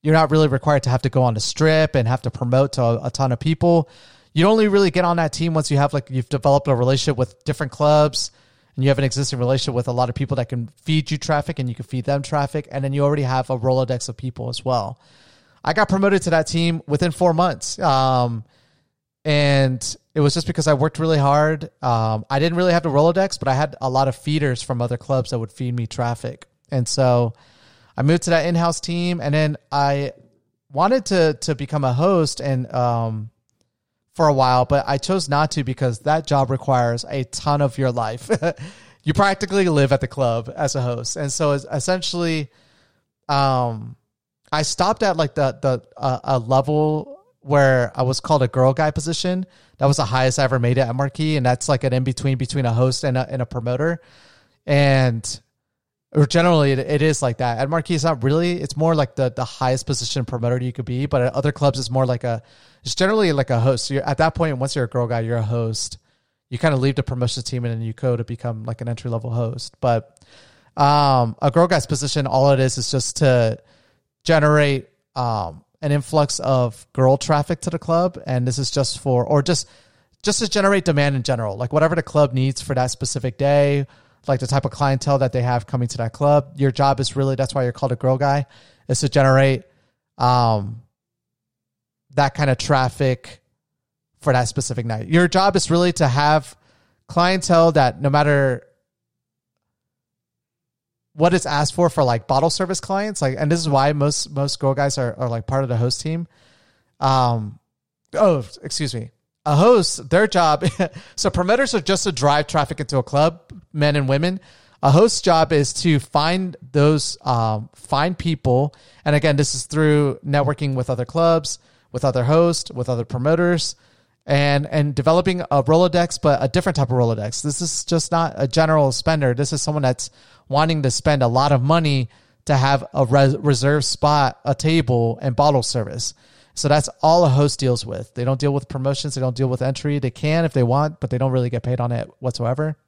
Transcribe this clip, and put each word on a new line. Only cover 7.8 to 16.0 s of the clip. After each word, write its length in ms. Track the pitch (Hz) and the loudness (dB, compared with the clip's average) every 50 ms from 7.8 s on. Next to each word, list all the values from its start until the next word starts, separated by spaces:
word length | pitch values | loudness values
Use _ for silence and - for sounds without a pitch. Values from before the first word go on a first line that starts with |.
| 151 147 151 151 151 151 143 - - - _ _ _ _ _ _ _ _ _ | 2 4 6 6 4 4 2 -4 -8 -8 _ _ _ _ _ _ _ _ _
and 80 | - 131 | 0 2
you 60 | 139 | 2
have 80 | 139 139 | 2 2
an 60 | 139 | 0
existing 340 | 131 - 135 143 123 - 127 | -2 0 -2 -4 -4 -4 -4
relationship 360 | 123 120 135 131 - - 123 | 0 0 0 0 0 -2 -2
with 140 | 120 123 - | -2 -2 -2
a 40 | |
lot 160 | 123 120 127 120 | 0 0 0 -2
of 60 | 117 | -2
people 220 | - 139 123 143 | -4 -4 -2 -2
that 120 | 127 120 - | -4 -4 -4
can 200 | - 123 117 - _ _ _ | -6 -8 -8 -8 _ _ _
feed 260 | - 156 156 147 - | 0 0 0 0 -2
you 80 | 156 143 | -6 -6
traffic 400 | - - 156 147 147 - 165 - | -2 -2 -2 -2 -2 -4 -6 -6
and 100 | 131 123 | -6 -6
you 60 | 117 | -6
can 100 | - 117 | -8 -10
feed 200 | _ - 127 120 | _ -6 -6 -2
them 180 | - 139 143 | -2 -2 -2
traffic, 460 | 135 - - 147 143 139 - 156 147 - | -2 -4 -2 -2 -2 -2 -4 -8 -8 -6
and 140 | - 139 135 | -8 -6 -4
then 80 | 135 | -4
you 100 | 135 143 | -2 0
already 200 | 143 143 147 147 | 2 2 2 0
have 280 | 139 123 131 131 127 - | 0 0 -2 -2 -2 -2
a 80 | 131 123 | -4 -2
Rolodex 500 | 110 131 127 131 131 120 131 123 - - | 0 0 2 2 0 -2 -2 -6 -6 -10
of 80 | 117 | -12
people 320 | - - 127 120 - 120 123 | -10 -10 -10 -8 -8 -8 -8
as 140 | 117 - - | -8 -6 -4
well. 360 | 127 127 120 101 113 127 _ _ _ _ _ _ _ _ _ _ _ _ _ _ | -2 -2 -2 -2 -4 -10 _ _ _ _ _ _ _ _ _ _ _ _ _ _
I 80 | - | -2
got 160 | 160 214 214 - | 2 2 2 2
promoted 340 | 190 190 | 2 2